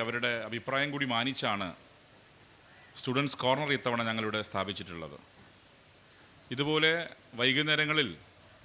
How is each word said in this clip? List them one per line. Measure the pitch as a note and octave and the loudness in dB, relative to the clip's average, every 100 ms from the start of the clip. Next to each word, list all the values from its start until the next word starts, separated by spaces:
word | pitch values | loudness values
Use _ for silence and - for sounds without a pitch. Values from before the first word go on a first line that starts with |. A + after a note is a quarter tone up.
അവരുടെ | A#2 A#2+ A#2+ A#2 G#2+ | -2 -2 -2 -2 -4
അഭിപ്രായം | A#2 A#2 C3+ C#3+ | -6 -2 0 0
കൂടി | C#3+ C3+ | -2 -2
മാനിച്ചാണ് | A#2 B2 C3 B2+ G2+ F#2 - - - - - - - - - - - - - | 0 0 0 -2 0 -4 -8 -18 -20 -20 -20 -20 -20 -20 -20 -20 -20 -16 -8
സ്റ്റുഡൻസ് | - B2+ C#3+ - | -2 0 0 0
കോർണർ | B2+ C3+ D3 C3+ | 2 2 2 0
ഇത്തവണ | B2+ A#2+ A2+ | 0 0 0
ഞങ്ങളിവിടെ | A2 A2 G#2+ G#2 | 0 -2 -2 -2
സ്ഥാപിച്ചിട്ടുള്ളത്. | G2+ F#2+ G2+ F#2 E2+ D#2 C#2+ - - - - - - - - - - - - - | -4 -4 -4 -8 -10 -10 -14 -20 -20 -20 -20 -20 -20 -20 -20 -20 -20 -20 -20 -8
ഇതുപോലെ | - D#3+ D#3 D#3 E3 D#3+ - - A2+ | -2 0 4 4 4 -2 -10 -12 2
വൈകുന്നേരങ്ങളിൽ | B2+ C3 D3+ D3+ D3+ D3+ B2 D#2 - - - - | 4 4 4 2 4 2 2 -4 -16 -20 -20 -20